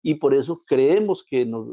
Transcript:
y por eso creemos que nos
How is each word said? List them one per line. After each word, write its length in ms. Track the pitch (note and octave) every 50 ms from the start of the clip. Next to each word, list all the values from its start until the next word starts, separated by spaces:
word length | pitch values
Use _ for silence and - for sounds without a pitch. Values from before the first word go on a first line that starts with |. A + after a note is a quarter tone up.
| -
y 120 | D#3+ D#3
por 180 | D#3 - C#3 C3+
eso 260 | C#3 B2 D#3+ E3+ E3 _
creemos 560 | - C#3+ C3 C3 C#3 E3+ G#3 G#3+ G3+ F#3 F3+ -
que 240 | _ - B2+ B2
nos 220 | A2+ A2+ A2+ A2 A#2